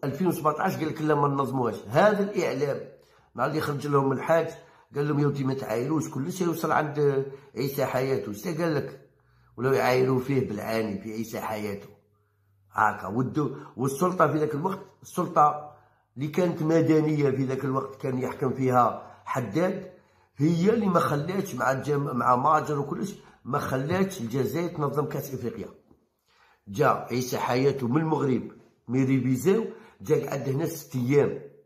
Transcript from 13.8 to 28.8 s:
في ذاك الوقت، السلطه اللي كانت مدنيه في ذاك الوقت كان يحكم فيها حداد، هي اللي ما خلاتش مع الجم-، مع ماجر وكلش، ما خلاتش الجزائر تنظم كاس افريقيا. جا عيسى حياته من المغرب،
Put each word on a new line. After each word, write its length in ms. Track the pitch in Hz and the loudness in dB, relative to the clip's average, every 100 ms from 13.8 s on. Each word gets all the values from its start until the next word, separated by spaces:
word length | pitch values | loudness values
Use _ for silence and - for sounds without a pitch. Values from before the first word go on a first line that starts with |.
| 135 - 180 180 151 | -4 0 -2 2 2
في 100 | 151 | 2
ذاك 180 | 151 139 | 0 -2
الوقت، 240 | 185 190 - _ | -4 -6 -12 _
السلطه 760 | - - 165 160 151 147 - - _ _ _ - | -10 -6 0 4 4 2 -10 -18 _ _ _ -8
اللي 100 | 147 | -4
كانت 360 | 185 175 - | 0 0 2
مدنيه 680 | 156 165 156 156 151 151 143 | 2 4 6 4 4 2 2
في 160 | 123 131 | 2 -2
ذاك 200 | 131 139 | -2 -2
الوقت 300 | 135 - - | -2 -4 -8
كان 180 | 135 127 | -6 -4
يحكم 340 | 123 - 131 | -4 -2 -4
فيها 580 | 123 131 123 117 98 - - - | 0 2 4 4 0 -12 -18 -6
حداد، 680 | - 113 101 180 - - - _ _ _ - | -4 -2 0 0 -2 -10 -18 _ _ _ -2
هي 340 | 147 165 185 | 2 4 4
اللي 160 | 233 202 | 4 4
ما 140 | 170 | 2
خلاتش 560 | 165 147 156 190 190 123 | 2 -2 -2 -4 -4 0
مع 160 | 123 | 0
الجم-، 420 | 135 135 143 139 | 0 0 -2 0
مع 220 | 123 120 123 | 0 4 4
ماجر 440 | 143 156 143 147 | 6 2 2 -4
وكلش، 360 | 143 127 196 - - _ 117 | -4 -6 -6 -10 -20 _ -4
ما 140 | 135 | -4
خلاتش 640 | 104 131 143 185 190 - | -2 -2 0 0 0 -2
الجزائر 560 | 117 131 120 151 170 - | -4 -2 0 0 -4 -2
تنظم 280 | 147 143 143 | -2 0 -2
كاس 280 | 143 - | -4 -8
افريقيا. 360 | 131 110 104 92 - _ _ _ _ _ _ _ _ - | -6 -8 -8 -12 -14 _ _ _ _ _ _ _ _ -12
جا 200 | 101 139 | 2 2
عيسى 500 | 107 - 120 127 117 | 2 -2 -4 -4 -4
حياته 500 | - 123 139 - 120 | 0 2 2 2 0
من 140 | 143 | 2
المغرب، 500 | 160 147 135 123 98 - - _ | 2 0 2 0 -2 -14 -20 _